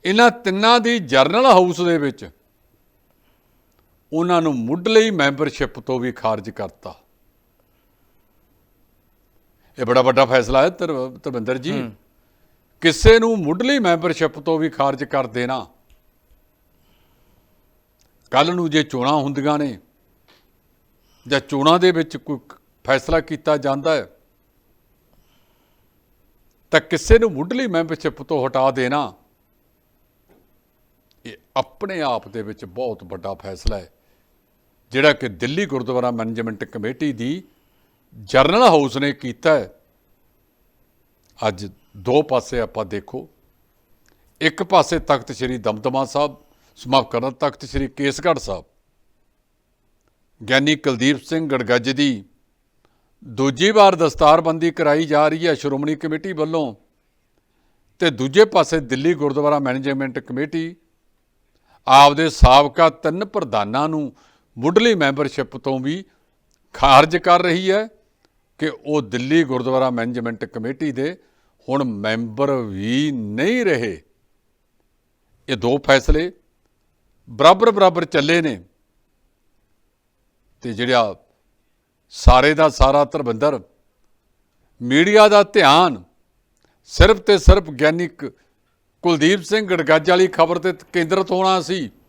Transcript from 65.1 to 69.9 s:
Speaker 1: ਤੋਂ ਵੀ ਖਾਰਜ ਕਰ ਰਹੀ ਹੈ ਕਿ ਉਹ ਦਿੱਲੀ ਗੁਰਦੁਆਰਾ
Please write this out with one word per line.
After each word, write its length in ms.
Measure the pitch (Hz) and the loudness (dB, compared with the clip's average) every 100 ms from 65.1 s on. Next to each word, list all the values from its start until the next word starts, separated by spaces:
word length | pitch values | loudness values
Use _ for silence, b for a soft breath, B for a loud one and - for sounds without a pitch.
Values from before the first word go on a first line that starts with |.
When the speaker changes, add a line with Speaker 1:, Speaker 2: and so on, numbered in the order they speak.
| 139 143 - 131 127 | 0 -4 -4 -8 -8
Speaker 1:
ਤੋਂ 240 | 139 135 | -6 -6
ਵੀ 240 | 131 170 190 _ _ _ _ _ _ | -6 -8 -12 _ _ _ _ _ _
ਖਾਰਜ 440 | - 135 135 160 170 | 0 6 6 6 0
ਕਰ 260 | 180 175 | 2 2
ਰਹੀ 280 | 180 170 190 | 2 -2 0
ਹੈ 180 | 196 220 _ _ _ _ _ _ _ | -2 -4 _ _ _ _ _ _ _
ਕਿ 140 | 156 - | -8 -8
ਉਹ 180 | 143 151 | -4 -4
ਦਿੱਲੀ 420 | 110 120 131 160 | -4 -8 0 0
ਗੁਰਦੁਆਰਾ 460 | 147 127 123 131 131 | 0 -4 -2 0 0